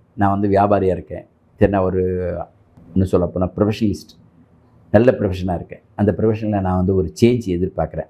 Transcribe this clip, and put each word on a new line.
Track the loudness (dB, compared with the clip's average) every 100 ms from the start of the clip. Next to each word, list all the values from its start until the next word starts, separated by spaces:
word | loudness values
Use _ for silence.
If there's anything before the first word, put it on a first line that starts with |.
| _
நான் | -2 0 0
வந்து | 0
வியாபாரியா | 2 2 2 0
இருக்கேன். | -2 -6 -16 -16 _ _ 0
சரி, | 0
நான் | 2
ஒரு, | 0 0 -2 -2 -6 -6 -10 _ _ -20 -6
இன்னும் | -2 0
சொல்லப்போனால் | 0 0 -2 -4 0
ப்ரொஃபஷனலிஸ்ட், | -2 0 -2 -4 -10 -20 _ _ _ _ _ _ 0
நல்ல | 4 4 2
ப்ரொஃபஷனா | 0 -2 -4
இருக்கேன். | -4 -8 -18 _
அந்த | -2 0 2
ப்ரொஃபஷனில் | 0 0 -2 -2
நான் | 0 0
வந்து | 2
ஒரு | 2 0 2
சேஞ்ச் | 2 2 -2
எதிர்பார்க்குறேன். | -4 -4 -4 -6 -6 -12